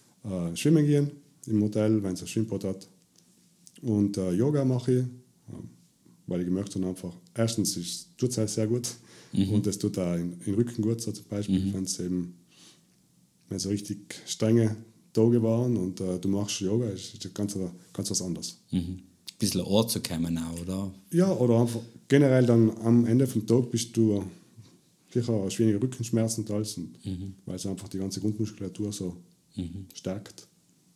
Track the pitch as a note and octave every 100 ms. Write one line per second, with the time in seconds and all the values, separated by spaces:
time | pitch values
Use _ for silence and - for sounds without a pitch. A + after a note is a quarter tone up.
0 | _ _ - F#2 F2 E2+ C#3+ D#3+ D3 D3
1 | C#3+ - - _ - G#2+ G#2 G#2+ G#2+ A2
2 | G2+ F2+ E2+ - G#2+ G2 F#2+ F#2+ - _
3 | _ _ _ _ _ _ _ - B2+ G#2
4 | G2+ G2+ F#2 F2+ C3 D3 C3 B2+ A#2+ B2+
5 | B2+ B2 - _ - - - - _ _
6 | _ _ - F2+ F2 F#2 G2+ G2 F#2 F#2
7 | F2+ F2 - - A2+ - F#2+ - F2 -
8 | - - B2+ A#2+ G#2+ A2+ A2 A#2+ A#2+ -
9 | - - - - F#2+ G#2+ G2+ F#2+ G#2 G2
10 | F2+ F2 F2 F2 - G2+ A#2+ A#2 G#2+ A#2
11 | - - - G#2 G2+ F#2+ F#2+ G2 F#2 -
12 | F2+ F2+ F2 - _ _ - _ _ _
13 | _ _ _ _ - G2 F#2 G2+ - G#2
14 | - - - - A2 A2+ A2 G#2+ - _
15 | _ - A2+ A#2+ A2+ A2+ B2 A2+ F2+ F#2
16 | F#2 F#2 G2 G2 G2+ - F#2+ A2 A#2+ F#2+
17 | - - F#2 - G2+ G2+ F#2 - - -
18 | - F2+ F#2 D#2 - - _ F#2 E2+ F#2
19 | - _ - - G#2 F#2 F2+ G2 A2+ -
20 | - E2+ E2+ E2 E2 E2+ F2 F#2 G2 -
21 | - E3+ F#3+ D3+ B2 A#2 A#2 A#2 - -
22 | - C#3 C#3+ C3 B2 A#2 A2+ A2 A2+ A#2+
23 | A#2 A#2 C3+ A2+ A2 A#2 B2 A#2 A#2+ -
24 | A2 G2+ F#2 - - - - _ _ _
25 | _ B2+ A#2+ A2 F#2+ - A2+ G2+ B2+ -
26 | A#2 A2+ A2+ A2+ G#2 G#2 G#2+ - E2+ -
27 | - F#2 G2 F#2+ - F#2 G2 F#2+ G2 F#2+
28 | F#2+ F#2+ G2+ G#2 G#2+ - G2 F2+ G#2 G2+
29 | F#2 F2 - _ _ - F2 F#2 F#2 -
30 | - G2 G#2+ - - _ _ _ _